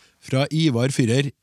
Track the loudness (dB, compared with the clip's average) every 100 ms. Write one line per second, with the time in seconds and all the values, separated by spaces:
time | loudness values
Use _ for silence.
0 | -20 _ -6 -2 -2 0 0 2 -2 0
1 | 2 2 -2 -6